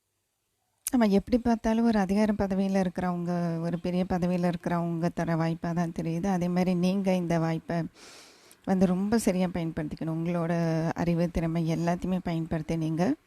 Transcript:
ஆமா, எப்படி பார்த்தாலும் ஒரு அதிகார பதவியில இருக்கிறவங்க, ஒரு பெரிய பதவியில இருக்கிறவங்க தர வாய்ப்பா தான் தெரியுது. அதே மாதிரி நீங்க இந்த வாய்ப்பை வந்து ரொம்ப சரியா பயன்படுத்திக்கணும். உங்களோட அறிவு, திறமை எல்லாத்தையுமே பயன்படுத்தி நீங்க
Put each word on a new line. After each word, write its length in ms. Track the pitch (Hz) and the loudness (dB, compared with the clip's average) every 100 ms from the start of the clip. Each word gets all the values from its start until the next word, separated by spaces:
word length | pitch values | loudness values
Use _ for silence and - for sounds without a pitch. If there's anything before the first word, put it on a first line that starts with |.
| _ _ _ _ _ _ _ _ - | _ _ _ _ _ _ _ _ -2
ஆமா, 220 | 254 220 | 2 4
எப்படி 280 | 196 - 240 | 4 2 0
பார்த்தாலும் 460 | 233 226 226 220 233 | 2 0 0 2 2
ஒரு 140 | 214 | 2
அதிகார 340 | 185 196 214 | 2 2 2
பதவியில 480 | 208 196 190 196 190 | 2 0 0 0 2
இருக்கிறவங்க, 800 | 185 180 180 175 175 175 170 165 | 0 -2 -4 -2 -2 -2 -2 -2
ஒரு 180 | 170 170 | -4 -4
பெரிய 260 | 180 180 180 | -2 0 0
பதவியில 400 | 185 175 180 175 | 0 0 0 0
இருக்கிறவங்க 600 | 175 - 175 170 170 170 | -2 -2 -2 -2 -2 -2
தர 220 | - 165 165 | -2 -2 0
வாய்ப்பா 380 | 165 165 170 | 0 -2 -4
தான் 180 | 170 170 | -2 -2
தெரியுது. 340 | 165 165 165 196 | -4 -4 -2 0
அதே 220 | 185 175 | 0 0
மாதிரி 260 | 180 185 | 0 2
நீங்க 420 | 180 180 196 190 185 | 2 2 2 0 0
இந்த 240 | 175 170 | 2 0
வாய்ப்பை 380 | 160 165 - 170 165 - - - - - - - - | 0 -2 -2 -4 -4 -8 -20 -20 -20 -20 -20 -10 0
வந்து 200 | 190 185 | 2 4
ரொம்ப 320 | 180 202 226 | 2 2 0
சரியா 300 | 214 185 185 | 2 2 0
பயன்படுத்திக்கணும். 680 | 175 165 160 151 - 160 160 | -2 -4 -4 -6 -6 -4 -2
உங்களோட 380 | 165 175 165 170 165 160 165 | -2 -2 0 0 0 0 0
அறிவு, 380 | - 170 170 175 | 0 0 2 0
திறமை 440 | 175 165 165 160 160 | 0 -2 0 0 0
எல்லாத்தையுமே 440 | 170 175 180 185 | 0 0 0 -2
பயன்படுத்தி 540 | 180 165 160 165 156 165 | -2 -4 -2 -4 -2 -2
நீங்க 260 | 160 160 185 294 | -2 0 0 0